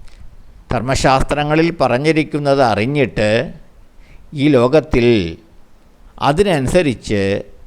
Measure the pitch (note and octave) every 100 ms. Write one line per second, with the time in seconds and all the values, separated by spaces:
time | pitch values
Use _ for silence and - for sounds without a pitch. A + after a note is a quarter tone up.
0 | - - - - - - - A#2+ C3 B2+
1 | D3 C3 - C#3+ D3 D#3 E3 E3+ B2+ A#2+
2 | D#3 D#3 D3 D3+ C#3+ C#3 B2 G2+ A#2 D3
3 | A#2 - G#2+ A2+ E3 - - - - -
4 | - - - D3 C#3+ C3 A#2+ D3+ A#2+ A#2+
5 | A#2+ A2+ E2 E2 - - - - _ _
6 | - - C3 D3+ G3+ D#3 B2+ F3+ D3+ G#2+
7 | - G#2 G2 G#2 - -